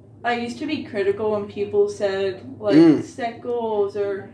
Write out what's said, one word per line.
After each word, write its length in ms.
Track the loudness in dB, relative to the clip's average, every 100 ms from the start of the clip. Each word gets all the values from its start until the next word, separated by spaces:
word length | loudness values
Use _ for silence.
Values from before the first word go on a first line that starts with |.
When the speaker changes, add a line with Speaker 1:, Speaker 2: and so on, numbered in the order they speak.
| -20 -8
Speaker 1:
I 100 | -4
used 260 | -2 -4 -6
to 80 | -6
be 160 | -6
critical 480 | -6 -2 -2 0 -2
when 140 | -2 -4
people 420 | -6 -2 2 0
said, 520 | 0 -4 -2 -4 -6 -12 -6
like, 160 | 4 8
Speaker 2:
Mm. 280 | 8 6
Speaker 1:
"Set 380 | 0 -6 -8 -6
goals 540 | -6 -4 -2 0 -2 -2
or 340 | -4 -6 -10